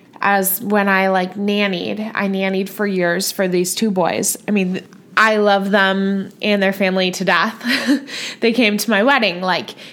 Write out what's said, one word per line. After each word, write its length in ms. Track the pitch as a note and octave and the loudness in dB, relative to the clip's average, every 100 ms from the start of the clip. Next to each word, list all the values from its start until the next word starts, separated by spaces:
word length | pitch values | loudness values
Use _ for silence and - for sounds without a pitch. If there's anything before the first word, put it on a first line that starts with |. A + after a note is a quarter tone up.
| - - | -20 -4
as 400 | G3 G3+ F#3+ - | 0 2 0 -4
when 280 | G3 G#3 G3 | 0 0 2
I, 200 | F#3+ F#3+ | 2 2
like, 260 | F#3+ F3+ | 0 -2
nannied. 760 | G3 G3+ G#3 G3+ F3+ - G3+ G#3+ | -4 -2 0 0 -2 -4 -6 -6
I 140 | - G3+ | -4 -2
nannied 420 | F#3+ F#3+ F#3+ F#3+ | -2 -2 -2 -4
for 160 | - | -4
years 460 | G#3 F#3+ F3 F3 G3 | -2 0 0 0 -4
for 160 | - F#3+ | -2 0
these 280 | F3+ F3+ | 0 -2
two 180 | - A3 | -2 -2
boys. 440 | F#3 E3 G#2 G3+ - - | 0 0 0 -4 -4 -2
I 20 | |
mean, 340 | G#3 F#3 F#3 - - - - | 0 0 -4 -10 -20 -4 2
I 200 | A3 G#3+ | 2 4
love 340 | G#3 G3 G3 | 4 2 2
them 640 | G3+ F#3+ F#3+ G3 G3 F#3+ - | 2 4 2 0 -2 -6 -6
and 180 | G#3+ G#3 | -2 2
their 120 | F#3+ | 0
family 400 | G3 F#3+ F#3 F#3 | 0 0 0 0
to 120 | F#3 | 0
death. 380 | F#3 F3 G3+ - A#3+ C4 A#3 | 2 2 2 -2 -4 -2 0
<laughs> 540 | C#4 - - - - | -2 -2 -10 -12 -2
They 120 | A#3 | 0
came 260 | A#3 A3 G#3 | 2 2 2
to 120 | - | 0
my 140 | G#3 | 2
wedding. 360 | A#3 C#4 G#3+ F3 | 4 2 0 -2
Like, 300 | F#3 E3+ A2 - - | -2 -2 -4 -14 -20